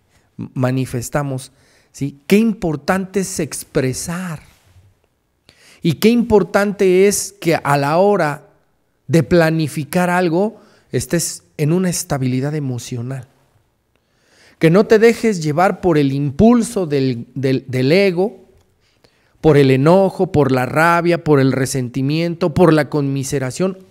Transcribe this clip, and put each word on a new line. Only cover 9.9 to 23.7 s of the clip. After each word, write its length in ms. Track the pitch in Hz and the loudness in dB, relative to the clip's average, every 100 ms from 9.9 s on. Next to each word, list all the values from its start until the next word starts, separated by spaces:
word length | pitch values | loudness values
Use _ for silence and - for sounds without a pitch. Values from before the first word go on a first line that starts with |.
| 180 175 | -2 0
algo 500 | 180 175 170 214 214 _ _ _ | 0 0 0 -2 -6 _ _ _
estés 520 | 127 - 170 - - _ - | -6 -2 -4 -4 -10 _ -4
en 160 | 147 | -2
una 160 | 175 185 | 0 -2
estabilidad 640 | 165 - 143 131 127 143 | -4 -6 -4 -2 -2 -4
emocional. 720 | 156 135 120 - 123 123 135 - _ _ _ _ _ _ _ _ _ _ _ _ - | -6 -6 -8 -10 -10 -10 -12 -16 _ _ _ _ _ _ _ _ _ _ _ _ -2
Que 120 | 160 | 2
no 160 | 180 208 | 2 4
te 120 | 196 | 4
dejes 440 | 233 226 226 185 | 4 2 -2 -2
llevar 400 | 151 147 196 185 | -4 0 0 0
por 160 | 185 151 | 0 2
el 140 | 139 | 0
impulso 720 | 139 143 135 220 240 196 196 165 | -2 -4 4 4 4 0 -4 -2
del, 420 | 143 131 117 - | -2 -2 -4 -8
del, 300 | 131 131 131 127 | -4 -2 -2 -2
del 240 | 127 131 | -2 2
ego, 560 | 185 202 170 208 - _ _ _ _ _ _ _ _ _ _ | 2 2 0 -4 -6 _ _ _ _ _ _ _ _ _ _
por 160 | 156 143 | 4 4
el 140 | 135 | 4
enojo, 640 | 131 151 190 190 - 180 | 4 4 4 2 0 -2
por 180 | 151 127 | 2 2
la 160 | 127 127 | 0 -2
rabia, 560 | 156 170 170 170 170 | 0 2 2 2 0
por 160 | 151 143 | 2 4
el 140 | 135 | 4
resentimiento, 1000 | 127 127 135 123 135 135 156 170 165 180 | 0 -2 -4 -6 -4 -2 -2 -4 -2 -2
por 180 | 147 170 | 4 4
la 180 | 156 139 | 4 0
conmiseración 880 | 151 139 139 131 143 127 - 185 | -2 -2 -4 -4 -4 -4 -4 -4